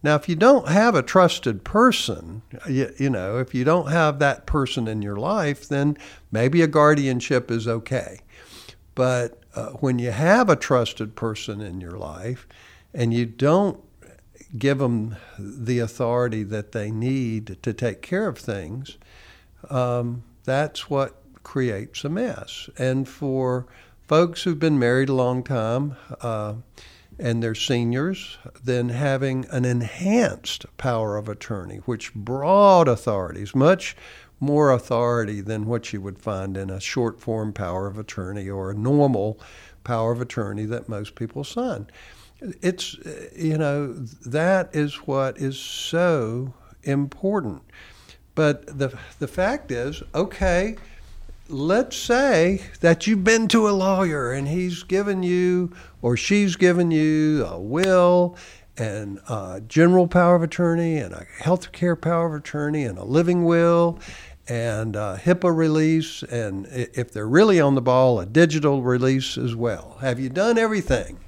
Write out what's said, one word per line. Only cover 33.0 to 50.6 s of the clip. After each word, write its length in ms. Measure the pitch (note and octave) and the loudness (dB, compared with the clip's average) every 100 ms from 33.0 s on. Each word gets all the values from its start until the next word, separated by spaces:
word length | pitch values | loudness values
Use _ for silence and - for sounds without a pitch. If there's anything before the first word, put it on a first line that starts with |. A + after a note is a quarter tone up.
| - G2+ F2+ F#2+ G2+ | 0 -2 -4 -8 -4
much 420 | C3 D3 F#3 - - - - - _ | 4 4 4 0 -14 -20 -20 -20 _
more 300 | C#3 D3 D3 | 0 4 4
authority 720 | B2 - A#2 A#2+ A#2+ G#2+ G#2 | 4 2 0 2 0 -2 -6
than 260 | G2+ A2 G#2+ | -6 -6 -2
what 260 | A#2+ - | -4 -6
you 80 | G#2 | -10
would 180 | G2 F#2+ | -10 -10
find 380 | - G2 G2 F#2+ | -6 -6 -6 -6
in 140 | F#2+ | -8
a 100 | F#2+ | -8
short 400 | - - A#2 A2 | -6 -2 -2 -4
form 320 | - A2 G#2+ | -6 -4 -4
power 340 | G2+ F#2 F2+ G2 | -6 -6 -4 -6
of 120 | G2+ | -10
attorney 500 | G#2+ - F#2 G#2 F#2+ | -12 -10 -8 -8 -8
or 220 | G2 F#2+ | -8 -6
a 40 | |
normal 680 | G#2 A#2 D3 C#3+ A2+ G#2 G#2+ - - - - | -4 0 4 4 2 -2 -6 -16 -20 -20 -16
power 300 | - A#2 A2+ | -6 -2 -2
of 80 | A#2+ | -4
attorney 440 | A#2+ - G2+ G#2 | -6 -6 -6 -6
that 240 | G#2+ A#2 - | -6 -8 -8
most 280 | G#2 G#2+ - | -10 -10 -10
people 260 | A2+ C3+ | -10 -10
sign. 440 | C#3+ - B3+ C3+ G#2 - - - - _ | -10 -6 -6 -6 -10 -18 -20 -20 -20 _
It's, 560 | A#3 - F3 F3+ - - | -16 -4 -4 -4 -10 -12
uh, 320 | E3 D3+ - | -14 -14 -16
you 240 | - D#3+ D#3 | -6 -2 0
know, 360 | D3+ C#3+ C#3 A#2+ A#2+ - A#2+ | 0 -2 -4 -8 -12 -14 -6
that 440 | C#3+ E3+ F#3+ F3 | -2 2 2 0
is 220 | D#3 D3 - - | -2 -2 -4 -4
what 320 | C3+ C3+ - | -2 -2 -4
is 200 | C3+ C3+ | -6 -6
so 960 | - - - E3 F3 D#3 A2 A#2 C3 - - - | -12 -10 -4 0 2 2 -2 -4 -8 -12 -20 -12
important. 800 | - C#3 C#3+ - F#3+ G#3 B2+ D2 - - - - - - _ - | -2 -2 -2 -4 -2 -2 -4 -10 -16 -20 -20 -20 -20 -20 _ 0
But 420 | D3+ C#3+ - C#3+ | 0 0 -6 -6
the, 180 | C3+ A#2+ - - | -6 -6 -20 -10
the 80 | C#3+ | -8
fact 460 | - F#3+ C#4+ - | -2 -2 -2 -6
is, 320 | A#2+ B2+ D3 - | -6 -6 -8 -6
okay, 640 | D3 F#3+ - F#3+ F3 | -4 -4 -2 0 2